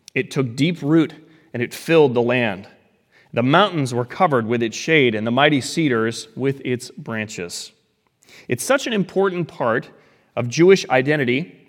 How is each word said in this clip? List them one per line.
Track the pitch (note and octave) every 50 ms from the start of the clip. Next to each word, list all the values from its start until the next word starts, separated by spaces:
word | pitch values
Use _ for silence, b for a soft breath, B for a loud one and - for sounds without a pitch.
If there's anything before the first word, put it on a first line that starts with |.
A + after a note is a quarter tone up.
| - - -
It | C3+ B2+ -
took | - D3 C3+ A#2+ A2+
deep | A#2+ C#3 E3+ F3+ E3
root | C#3 C#3+ D#3+ E3 D#3 - - - b b b b b b b
and | A#2
it | A#2+ A2+ -
filled | - - - E3 E3 D3+ C3+ A#2
the | A#2+
land. | A#2 A#2+ B2 B2+ A#2+ A2 F#2+ F2+ G2+ - - _ _ _ _ _ _ b b b b b -
The | A#2 A#2+
mountains | C3 D3 F3 G#3 G3+ F3+ D#3+ C#3 B2 A#2+
were | A#2+ B2
covered | - - - F#3+ F3 C#3+ B2 A2 G#2+
with | A#2+ A#2+ A#2
its | A2 - -
shade | - - D#3+ D#3 C3+ B2 A2
and | G#2+ G#2+ A#2
the |
mighty | A#2 B2+ C#3+ D#3+ D3+ C3+
cedars | - - - E3+ E3 C#3+ B2 A2+ A2 A2+ A2+ - - - -
with | - B2+ C#3 C3+ C3+ -
its | C3+ B2+ B2 - -
branches." | - - D3+ - A2+ A2 G#2+ G#2 - - F2+ F2+ - - - - _ _ _ _ _ _ _ _ _ _ B B B B B B
It's | - B2 -
such | - B3+ C#4 C#4 C#4
an | A#3
important | G#3 F#3 F#3+ - F#3 G3 G3 F3 F3 E3+ -
part | - - C#3+ A#2 A2+ C3 E3 - b b b b b b b b b
of | - B2 A#2+
Jewish | A#2 C#3+ E3 F#3 G3 F#3 - -
identity | - C3 C3 C#3 D3+ D3+ C3+ A#2+ B2 C3+ F3 - - - _